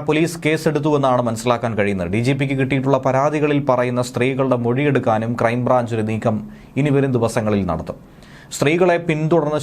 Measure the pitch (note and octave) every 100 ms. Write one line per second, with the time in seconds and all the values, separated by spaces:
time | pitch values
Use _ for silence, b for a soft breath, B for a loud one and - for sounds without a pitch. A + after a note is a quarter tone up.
0 | D3+ D#3 E3 - D3+ D#3 D#3+ D3 D3+ D3
1 | C3+ B2 A#2+ A2+ B2 A#2+ B2 G#2+ G2+ G2
2 | F2 G#2 A#2+ C#3+ C#3 C3+ C3 C#3 C3 C3+
3 | C3+ C3 C#3+ D3+ D3 C#3+ C#3 B2 B2 B2
4 | B2 - B2 C3 C3+ B2 A#2 B2 D3 C#3
5 | A#2 A2 A2+ A#2+ A2+ A#2+ B2 B2+ A#2 A#2
6 | G#2+ A2 A#2+ G#2+ - B B - D3 C#3
7 | C#3 B2 A2+ A#2+ G#2+ G#2 F2+ D#2+ D#2+ -
8 | - B B B B - C#3 E3 F3+ F3
9 | E3+ D#3 D#3 E3+ D3 D3+